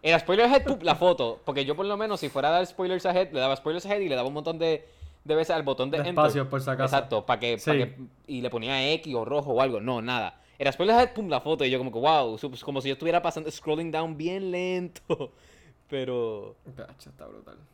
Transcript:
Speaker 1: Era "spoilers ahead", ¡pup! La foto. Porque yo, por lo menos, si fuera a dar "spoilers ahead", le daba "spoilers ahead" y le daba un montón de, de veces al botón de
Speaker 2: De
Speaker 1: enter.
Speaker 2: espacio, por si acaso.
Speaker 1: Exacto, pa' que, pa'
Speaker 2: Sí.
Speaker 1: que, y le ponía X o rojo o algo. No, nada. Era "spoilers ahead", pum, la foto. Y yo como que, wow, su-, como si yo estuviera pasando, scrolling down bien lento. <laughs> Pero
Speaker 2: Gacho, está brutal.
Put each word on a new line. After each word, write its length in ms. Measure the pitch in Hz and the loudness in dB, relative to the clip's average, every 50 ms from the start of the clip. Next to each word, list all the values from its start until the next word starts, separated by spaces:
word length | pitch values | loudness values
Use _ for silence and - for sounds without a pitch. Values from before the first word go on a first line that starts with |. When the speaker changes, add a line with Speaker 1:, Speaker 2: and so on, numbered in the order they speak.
Speaker 1:
Era 160 | - 156 165 160 | 4 4 4 4
"spoilers 320 | - - 180 208 233 247 | 4 4 4 4 6 6
ahead", 140 | 277 269 262 | 6 4 4
¡pup! 180 | - 269 208 | 2 -2 0
La 140 | 165 170 147 | 2 0 2
foto. 440 | - 175 180 175 - 127 117 110 - - | 4 4 4 4 4 0 -2 -4 -6 -6
Porque 200 | - 135 139 139 | -4 -2 -2 0
yo, 120 | 135 147 | -2 -2
por 100 | 160 196 | -2 -2
lo 100 | 202 208 | -4 -2
menos, 220 | 202 220 220 208 180 | -2 -2 -4 -4 -4
si 80 | - 139 | -4 -4
fuera 200 | - 139 135 147 | -2 0 2 2
a 40 | |
dar 140 | 165 175 185 | 4 2 2
"spoilers 400 | 180 - - 185 185 185 185 - | 0 -4 -6 -2 -2 -2 -2 0
ahead", 240 | 190 175 180 190 185 | 0 2 2 0 0
le 60 | 156 135 | 0 0
daba 160 | 127 135 135 | 0 0 0
"spoilers 320 | 135 - 156 160 175 175 | 0 -2 -4 -4 -4 -2
ahead" 140 | 196 208 208 | -2 -2 -2
y 80 | 196 170 | 0 -2
le 80 | 135 | -2
daba 100 | 127 123 | -2 -2
un 80 | 135 143 | -2 -4
montón 240 | 151 147 165 165 160 | -4 -4 -4 -4 0
de, 300 | 165 165 156 147 - - - _ - - - _ _ | 0 0 0 0 -4 -14 -20 _ -20 -20 -20 _ _
de 100 | 147 151 | 0 0
veces 180 | 156 160 160 170 | 2 2 2 0
al 80 | 160 | -2
botón 280 | 151 139 131 - 127 139 | 0 -2 -2 -2 -2 -2
de 80 | 151 151 | 0 -2
Speaker 2:
De 100 | 147 175 | -2 0
Speaker 1:
enter. 60 | 175 165 151 | 2 4 4
Speaker 2:
espacio, 240 | 151 143 143 131 135 | 4 4 2 -2 -2
por 100 | 139 135 | -4 -4
si 80 | 135 139 | -2 -4
acaso. 140 | 131 127 135 131 139 | -2 -2 0 0 0
Speaker 1:
Exacto, 280 | 139 - - 123 107 104 | 0 0 0 -2 -2 0
pa' 140 | - 123 113 | 0 -2 0
que, 160 | 120 120 117 107 | 0 -2 -2 -2
pa' 20 | |
Speaker 2:
Sí. 100 | - 160 151 139 | 0 0 2 2
Speaker 1:
que, 160 | 123 107 - - 131 120 _ _ _ | 2 -2 -4 -14 -18 -20 _ _ _
y 140 | - 143 123 | -10 -8 -6
le 100 | 120 120 | -6 -4
ponía 400 | 123 120 110 123 139 135 131 143 156 | -4 -4 -4 -2 -2 0 2 0 0
X 200 | 160 - 160 131 | 0 -2 -4 -4
o 100 | 117 110 | -4 -2
rojo 280 | 120 143 147 139 143 | 0 -2 -2 0 0
o 80 | 123 120 | 2 2
algo. 200 | 131 135 120 104 | 2 2 2 -2
No, 220 | 104 127 127 117 | -2 -2 -2 -2
nada. 380 | 110 120 127 120 104 87 - _ _ _ _ _ | -2 -2 -2 -2 -2 -4 -8 _ _ _ _ _
Era 140 | 135 139 | 2 2
"spoilers 260 | 131 - 175 202 226 240 | 4 2 4 6 8 6
ahead", 140 | 254 240 - | 6 6 2
pum, 140 | 214 214 180 | -6 -2 -2
la 120 | 147 127 | -2 -2
foto. 240 | - 147 160 139 143 | 0 0 0 2 2
Y 60 | 127 | 2
yo 80 | 131 127 | 2 0
como 140 | 131 131 | -2 -2
que, 60 | 110 113 | -4 2
wow, 360 | 127 151 160 151 135 117 110 104 | 4 4 6 6 4 2 -2 -6
su-, 120 | - 143 127 120 - | -8 -10 -10 -10 -10
como 160 | 143 139 135 | -6 -6 -4
si 80 | 127 135 | -2 -4
yo 60 | 135 | -4
estuviera 280 | - 160 165 170 175 | -2 0 2 2 2
pasando, 260 | 170 170 - 160 156 156 | 2 0 -4 -4 -8 -8
scrolling 440 | 151 - - 156 151 156 170 165 | -12 -8 -4 -2 -2 -2 -2 -4
down 240 | 156 156 165 165 156 | -4 -4 -4 -4 -6
bien 340 | 147 156 175 185 196 196 185 | -6 -6 -6 -4 -4 -4 -4
lento. 840 | 180 180 180 185 185 180 180 170 - - _ _ 170 - 143 117 _ _ _ - - - | -4 -4 -2 -2 -2 -4 -4 -6 -10 -16 _ _ -4 -4 -4 -12 _ _ _ -20 -20 -20
<laughs> 280 | - - _ _ _ _ | -20 -20 _ _ _ _
Pero 680 | 147 135 127 127 127 120 117 113 110 104 101 104 95 _ _ - 131 | -6 -4 -4 -2 -2 -2 -2 -2 -4 -8 -10 -14 -18 _ _ -20 -18
Speaker 2:
Gacho, 340 | 135 113 - - _ - - | -18 -18 -18 -20 _ -20 -20
está 160 | 135 - - | -20 -20 -20
brutal. 300 | 60 50 52 - - - - 147 _ | -20 -20 -20 -20 -20 -20 -20 -20 _